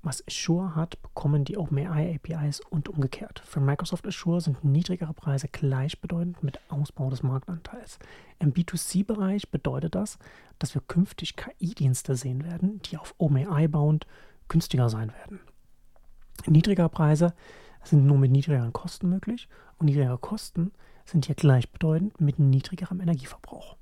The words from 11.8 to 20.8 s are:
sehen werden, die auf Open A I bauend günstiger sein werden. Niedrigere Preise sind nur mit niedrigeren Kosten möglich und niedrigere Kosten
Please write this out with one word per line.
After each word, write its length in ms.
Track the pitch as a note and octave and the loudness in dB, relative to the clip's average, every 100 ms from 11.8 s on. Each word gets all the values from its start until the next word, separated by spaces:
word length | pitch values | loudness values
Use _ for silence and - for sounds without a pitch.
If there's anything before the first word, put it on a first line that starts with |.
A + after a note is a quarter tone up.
| C3+ B2+ - B2+ | 0 0 -2 -4
sehen 280 | B2+ B2+ | -2 -6
werden, 360 | E3 E3+ F#3 G#3+ | -6 -2 -2 -2
die 140 | - D#3+ | -10 -12
auf 180 | - - | -12 0
Open 300 | D#3 C3+ F3+ | 2 4 2
A 140 | D3+ | 2
I 60 | D#3 | 2
bauend 380 | D3+ D3 D#3 - - - - - | 4 4 2 -2 -20 -20 -20 0
günstiger 420 | E3 - C3 A#2+ | 0 2 2 2
sein 220 | A2 A2 | 0 -6
werden. 260 | - - G2 - - _ - - - - - - - - | -8 -18 -18 -20 -20 _ -20 -20 -20 -20 -20 -20 -10 6
Niedrigere 440 | D#3 G3+ F#3 E3 | 6 6 2 2
Preise 440 | - D3+ D3+ E3+ - - - - - | 2 2 4 2 0 -20 -20 -20 -20
sind 220 | - D3 C#3 | 4 6 8
nur 140 | C#3 | 6
mit 120 | C3+ | 6
niedrigeren 400 | C3+ C#3 C#3 A#2 | 4 4 0 0
Kosten 380 | - F3 - F3+ | -6 -10 -4 -2
möglich 400 | F#3 G#3+ A#3+ - - - - | 0 -2 -8 -10 -20 -20 0
und 80 | D3+ | 2
niedrigere 320 | C#3+ C3 B2+ | 4 2 0
Kosten 520 | - G#3+ - - F3 - | -4 -8 -6 -4 -4 -6